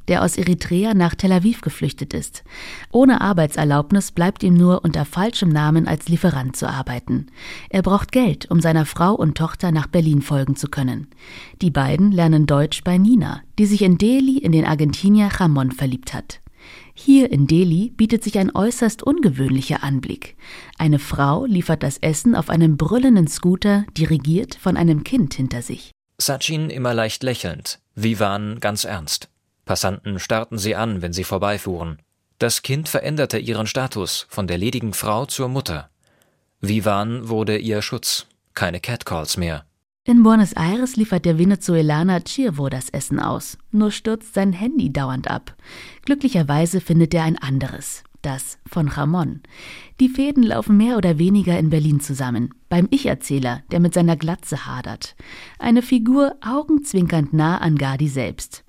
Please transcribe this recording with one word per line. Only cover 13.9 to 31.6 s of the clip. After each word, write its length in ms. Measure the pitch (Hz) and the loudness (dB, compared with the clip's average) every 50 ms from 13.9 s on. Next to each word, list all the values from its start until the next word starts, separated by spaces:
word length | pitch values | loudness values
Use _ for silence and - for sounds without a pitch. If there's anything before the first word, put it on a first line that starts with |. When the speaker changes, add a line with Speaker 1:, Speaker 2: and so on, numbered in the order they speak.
| 180 165 | 4 4
Speaker 1:
Delhi 400 | 196 220 254 269 269 269 262 277 | 4 4 4 4 4 2 2 2
in 140 | - - 160 | 2 2 2
den 120 | 160 151 | 2 2
Argentinier 640 | - 156 147 156 147 143 - - 196 208 214 208 202 - | 2 0 0 0 0 0 0 2 4 4 4 4 2 0
Ramon 360 | - 185 165 147 139 131 131 127 | 0 2 2 2 2 0 -2 -2
verliebt 420 | - 143 131 123 127 - - - | -2 -4 -4 -4 -4 -8 -10 -12
hat. 240 | 117 - - - - - - - _ - - - - - - - | -12 -12 -14 -16 -20 -20 -20 -20 _ -20 -20 -20 -20 -20 -20 -20
Hier 380 | - - - 269 269 254 - - | 0 4 6 8 8 8 6 4
in 160 | 139 143 135 | 2 4 4
Delhi 440 | 156 165 185 180 160 170 208 247 - | 4 4 4 4 2 0 0 -2 0
bietet 260 | - 220 220 233 214 - | 0 0 2 2 0 0
sich 160 | 214 - 208 | 0 0 0
ein 160 | 190 - - | 0 0 0
äußerst 480 | - 190 233 240 - 240 220 - - - | 0 0 0 0 0 0 -2 -2 -2 -2
ungewöhnlicher 800 | - 294 349 285 190 131 131 135 131 131 135 131 - 147 - - | -2 0 2 2 2 2 2 0 0 0 0 -2 -2 -4 -4 -2
Anblick. 540 | 139 139 131 - - - - - - - - - - - - - - - - | -2 -2 -2 -4 -6 -10 -10 -12 -16 -20 -20 -20 -20 -20 -20 -20 -14 -6 -2
Eine 220 | 160 156 151 139 | 2 2 2 2
Frau 440 | - - - - 139 139 147 185 269 | 0 -2 -2 0 0 0 0 0 0
liefert 380 | 254 208 180 170 - 165 151 - | 0 0 0 0 0 -2 -2 -2
das 160 | - 139 - | -4 -6 -4
Essen 380 | - 160 156 - - 233 233 | -2 -2 -2 0 2 2 2
auf 140 | - - - | 2 0 0
einem 260 | - 165 165 160 151 | 2 4 4 4 4
brüllenden 500 | 143 156 160 202 247 254 269 240 196 165 | 2 0 0 0 2 4 6 6 6 4
Scooter, 580 | 147 - - - 180 180 185 - 208 202 202 202 - - | 2 0 -2 0 0 0 2 2 2 2 2 0 -2 -2
dirigiert 580 | - 160 147 160 147 131 147 160 185 - - - | -2 0 2 0 0 0 0 0 0 -2 -4 -8
von 220 | - - 190 185 | -6 -2 -2 0
einem 260 | - 165 170 156 151 151 | 2 4 4 2 2 0
Kind 320 | - - 269 185 - - | -2 0 0 0 0 -2
hinter 260 | - 131 127 - 120 | -4 -4 -4 -4 -6
sich. 300 | 117 - 135 - - - _ _ _ _ _ - | -10 -10 -12 -14 -16 -18 _ _ _ _ _ -6
Speaker 2:
Sachin 520 | - - 139 127 - - 160 151 156 156 | -4 -4 -4 -4 -4 -4 -4 -4 -4 -4
immer 240 | - 131 123 123 120 | -4 -4 -2 -2 0
leicht 300 | 113 113 110 - - 135 | 0 -2 -2 -4 -4 -4
lächelnd, 560 | 131 123 - - 90 80 73 - - - - _ _ - | -4 -4 -4 -6 -8 -8 -10 -10 -12 -12 -14 _ _ -8
Vivan 640 | 104 104 113 113 98 110 98 98 101 107 104 107 117 | -2 -2 0 0 0 0 -2 -2 -4 -6 -8 -6 -4
ganz 240 | - 104 104 101 - | -4 -4 -4 -4 -6
ernst. 440 | 87 101 90 78 73 - - - - _ _ _ _ _ _ _ | -6 -8 -8 -8 -8 -8 -8 -10 -12 _ _ _ _ _ _ _
Passanten 560 | - - - - 95 98 - - 104 101 92 | -6 -4 -4 -2 -4 -4 -6 -8 -8 -8 -8
starrten 360 | - - 117 110 113 - 117 | -4 -4 -4 -4 -4 -6 -8
sie 200 | 110 95 107 104 | -6 -4 -4 -4
an, 260 | 85 113 117 107 92 85 | -2 -4 -4 -4 -4 -6
wenn 100 | 87 85 | -6 -6
sie 120 | 92 90 | -8 -6
vorbeifuhren. 760 | - 98 95 95 101 104 98 | -6 -4 -4 -2 -2 -4 -4